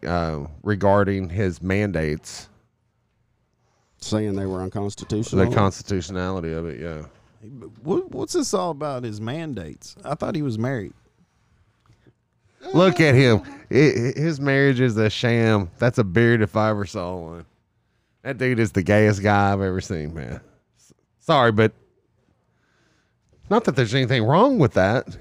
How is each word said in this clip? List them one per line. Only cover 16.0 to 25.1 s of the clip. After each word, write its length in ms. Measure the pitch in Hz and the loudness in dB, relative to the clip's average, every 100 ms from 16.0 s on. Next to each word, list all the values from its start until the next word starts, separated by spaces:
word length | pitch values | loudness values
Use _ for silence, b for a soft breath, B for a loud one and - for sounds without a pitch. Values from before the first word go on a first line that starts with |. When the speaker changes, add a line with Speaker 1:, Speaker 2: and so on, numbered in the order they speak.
Speaker 1:
beard 360 | 101 87 117 117 | 0 4 4 4
if 160 | 107 110 | 2 0
I 140 | 110 | 0
ever 160 | 107 101 | -2 -6
saw 280 | 104 87 92 | -8 -8 -10
one. 300 | 82 85 80 _ _ _ _ _ _ _ | -12 -16 -18 _ _ _ _ _ _ _
That 160 | 123 131 | -12 -4
dude 200 | 127 117 | -2 0
is 140 | 110 | 0
the 100 | 98 | 0
gayest 400 | 85 104 107 101 | 2 4 4 4
guy 300 | 104 101 98 | 2 2 2
I've 80 | 101 | 0
ever 200 | 98 92 | -2 -4
seen, 340 | - 87 76 | -6 -8 -8
man. 260 | 80 62 - - _ _ _ | -10 -12 -14 -16 _ _ _
S-, 160 | _ _ _ _ | _ _ _ _
sorry, 320 | - 147 117 | 0 4 4
but 200 | 107 110 - _ _ _ _ _ _ _ _ _ _ _ _ _ _ _ _ - | 4 2 0 _ _ _ _ _ _ _ _ _ _ _ _ _ _ _ _ 0
not 140 | 214 | 0
that 120 | 208 135 | 2 0
there's 180 | 113 | 0
anything 300 | 131 123 127 | 0 2 2
wrong 340 | 110 160 269 254 | 2 4 4 4
with 140 | 127 | 2
that. 420 | 104 95 120 - | 4 2 2 -2